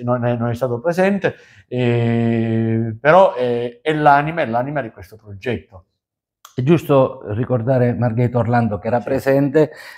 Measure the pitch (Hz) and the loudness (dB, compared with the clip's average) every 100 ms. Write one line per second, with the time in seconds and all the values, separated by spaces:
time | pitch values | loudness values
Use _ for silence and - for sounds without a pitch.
0 | 120 123 120 120 120 113 131 120 165 175 | -4 -2 -2 -2 -4 -4 -4 -2 -4 0
1 | 190 202 156 - - - _ 123 123 120 | 0 0 -4 -6 -20 -20 _ -2 0 0
2 | 117 117 117 117 113 113 113 113 117 110 | 0 0 0 0 0 -2 0 -2 -4 -2
3 | 147 175 190 127 123 120 120 - 156 151 | 4 6 4 2 -2 -2 -6 -6 -4 2
4 | 151 143 151 170 123 117 135 147 117 - | 4 4 2 -4 -2 -2 -4 -6 -8 -14
5 | 95 107 104 98 127 104 - 92 _ _ | -20 -20 -20 -10 -6 -6 -8 -20 _ _
6 | _ _ _ _ - - 127 170 - 139 | _ _ _ _ -12 -4 2 2 4 4
7 | 123 - - 104 127 127 113 131 123 104 | 2 -2 -8 -6 -2 -2 0 2 0 0
8 | 120 113 123 123 113 123 113 98 110 120 | -2 0 0 0 0 0 0 -2 -2 -2
9 | - 135 135 139 143 151 151 - - | -2 -2 2 2 2 2 2 -2 -20